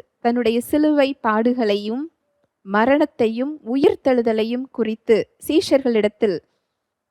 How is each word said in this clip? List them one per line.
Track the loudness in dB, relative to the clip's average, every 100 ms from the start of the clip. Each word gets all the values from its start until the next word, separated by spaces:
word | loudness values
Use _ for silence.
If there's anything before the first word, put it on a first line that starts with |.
| -6 _
தன்னுடைய | -2 0 0 -2
சிலுவை | 0 0 2 2 0 0
பாடுகளையும் | -2 0 0 0 0 -2 -4 -8 -10 -14 _ _ _ _
மரணத்தையும் | -4 0 2 2 0 -2 -2 -2 -6 -6 -6
உயிர்த்தெழுதலையும் | 0 0 0 0 0 0 -2 -2 -4 -8
குறித்து | -6 -4 -4 0 0 0 _ -2
சீஷர்களிடத்தில் | -2 2 0 2 0 0 0 -2 -2 -8 _ _ _ _ _ _